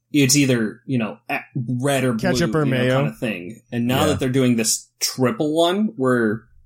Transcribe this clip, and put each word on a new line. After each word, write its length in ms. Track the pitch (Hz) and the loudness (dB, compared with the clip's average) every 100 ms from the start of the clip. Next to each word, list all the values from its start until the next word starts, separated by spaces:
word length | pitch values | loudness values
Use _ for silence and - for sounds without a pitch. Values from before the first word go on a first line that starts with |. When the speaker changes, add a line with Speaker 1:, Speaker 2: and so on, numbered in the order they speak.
| _ | _
Speaker 1:
it's 220 | 147 135 143 | 2 4 4
either, 460 | 135 123 107 - - | 2 2 -2 -6 -4
you 140 | 127 | -4
know, 180 | 104 - - | -4 -8 -8
a-, 100 | 139 - 147 | -8 -6 -8
red 480 | 113 123 139 139 | -6 -4 0 0
or 100 | 127 | 0
blue, 60 | 113 - | -2 -2
Speaker 2:
Ketchup 220 | - - | 0 0
or 100 | 160 | 0
Speaker 1:
you 80 | 143 | 0
know, 60 | 131 | 0
Speaker 2:
mayo. 180 | 127 131 | 2 0
Speaker 1:
kind 100 | 147 | 0
of 100 | - | -4
thing. 420 | 120 92 87 - - | -6 -6 -10 -16 -10
And 160 | 120 120 | -4 0
now 140 | 131 | 2
Speaker 2:
Yeah. 60 | 151 | 2
Speaker 1:
that 120 | 139 | 0
they're 100 | 135 | 0
doing 260 | 127 127 113 | 2 2 2
this 320 | 110 - - - | 0 -4 -6 -8
triple 520 | - - 123 113 151 156 | -6 0 -2 0 -2 2
one, 380 | 170 190 214 - | 2 2 -2 0
where 460 | 127 123 110 113 - - | 0 2 2 -2 -8 -20